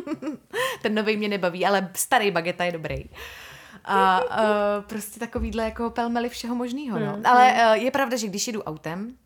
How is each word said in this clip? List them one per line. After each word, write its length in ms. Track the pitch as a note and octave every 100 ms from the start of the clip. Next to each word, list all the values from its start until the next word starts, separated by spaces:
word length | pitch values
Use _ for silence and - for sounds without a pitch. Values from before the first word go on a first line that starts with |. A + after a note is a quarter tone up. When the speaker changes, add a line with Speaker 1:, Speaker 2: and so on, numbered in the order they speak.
| D4 D#4 C#4+ C4+ _ A4 C5 A#4
Speaker 1:
Ten 120 | A3+
novej 220 | G#3+ G#3+ G#3+
mě 120 | G#3+
nebaví, 380 | G3+ F3 F3+ F3+
ale 240 | G3 F#3+ -
starý 340 | - B3+ G3+
Bageta 340 | E3+ E3+ F3
je 80 | F3
dobrý. 320 | E3+ D3+ C3+ - - - - - - - -
A, 360 | - G3 F#3+ F#3 B4
eh, 520 | A3 G#3+ G#3 G#3 G#3 G3+
prostě 320 | G#3+ - -
takovýhle 440 | A#3 A#3 A3+ A3
jako 260 | A3 A3 A#3
pelmely 380 | A#3+ A#3 A#3 A#3+
všeho 260 | - A#3
možnýho, 440 | A#3+ B3 C4 C#4 A3+
no. 140 | G#3
Speaker 2:
Mhm. 140 | G3+ A#3+
Speaker 1:
Ale, 260 | B3 B3+ - A#3
eh, 40 | G#3+
je 120 | B3+
pravda, 260 | C#4 B3+ B3
že 100 | G#3
když 200 | G3 B3+
jedu 160 | G#3+
autem, 520 | - D#3 D#3 F3 A3+ B3+